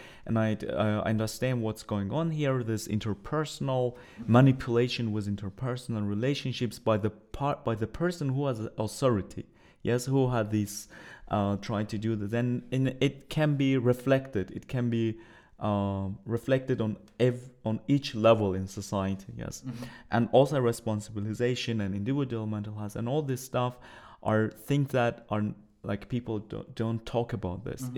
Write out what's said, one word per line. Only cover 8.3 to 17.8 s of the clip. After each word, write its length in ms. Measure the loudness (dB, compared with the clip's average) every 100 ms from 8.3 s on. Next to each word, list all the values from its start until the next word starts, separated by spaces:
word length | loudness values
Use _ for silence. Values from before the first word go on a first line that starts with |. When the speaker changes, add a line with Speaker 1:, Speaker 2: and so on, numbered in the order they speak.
Speaker 1:
who 160 | 0 0
has 120 | -2 -4 -4
authority, 680 | -4 2 2 2 0 -10 -14 _ -20 _
yes, 240 | 0 0 2
who 240 | 2 4
had 200 | 2 2
this, 380 | 0 0 -4 -14 -18 -20 -18 -4
uh, 280 | 0 0 0
trying 300 | -2 -2 -2
to 100 | -2
do 180 | -2 -2
that. 140 | -2
Then 320 | 0 0 -2 -2
in, 260 | 0 0 2
it 260 | 0 0 -6
can 280 | 0 2 4
be 200 | 4 4
reflected, 760 | 4 2 4 2 2 -4 -4
it 140 | -8 -6
can 220 | -2 0
be, 300 | 2 0 -2 -10 -20 -20 -6
uh, 500 | -2 0 0 -2 -4 -6 -4
reflected 560 | -4 2 0 2 0
on 140 | 0 -4 -8 2
ev-, 300 | 2 2 -6 -8
on 160 | -4 -2